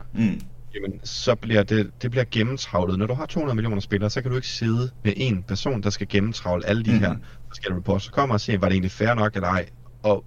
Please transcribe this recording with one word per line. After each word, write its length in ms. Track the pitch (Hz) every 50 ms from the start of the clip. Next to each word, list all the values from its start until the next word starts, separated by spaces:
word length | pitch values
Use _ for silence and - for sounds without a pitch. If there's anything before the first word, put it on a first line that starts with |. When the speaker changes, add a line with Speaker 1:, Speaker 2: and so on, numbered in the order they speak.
| - - -
Speaker 1:
Mm. 280 | 101 117 104 85 - - - - - - - -
Speaker 2:
jamen, 240 | - 101 95 95 - -
så 320 | - - - - - 117
bliver 280 | 110 - 113 113 104 98
det, 280 | - 110 110 101 - - -
det 100 | - 123
bliver 140 | 117 131 123 -
gennemtrawlet. 680 | - 117 107 120 135 139 - - - 90 92 90 92 92
Når 60 | 104 107
du 60 | 123
har 120 | 139 302
to 140 | - - -
hundrede 160 | 151 143 120
millioner 240 | 110 110 117 107 98
spillere, 280 | 98 - 107 98 104 104
så 120 | - 135
kan 100 | 120 127
du 40 | 123 127
ikke 100 | 127 -
sidde 420 | - - 117 113 113 117 123 127 - - -
med 100 | 110 - 196
en 260 | 135 131 107 92 92
person, 400 | - 95 95 - - 131 107 101
der 60 | 104
skal 180 | 98 - 101 -
gennemtrawle 560 | - 101 98 113 113 - - 95 90 87 -
alle 180 | 107 101 117 113
de 80 | 107
Speaker 1:
Mhm. 80 | 120 110
Speaker 2:
her 160 | 101 90 80 - - - - - - -
forskellige 300 | - - - 98 92 90
reports, 260 | 90 95 98 98 -
så 60 | -
kommer 240 | - - 139 131 117
og 60 | 104
siger, 180 | - - 110 95
var 80 | 92 92
det 60 | 95
egentlig 180 | 95 92 92
fair 220 | - - 107 113 120
nok 220 | 117 104 107 -
eller 120 | 101 92 90
ej? 160 | 92 92 87 - - - - - - - -
Og 220 | 107 101 95 -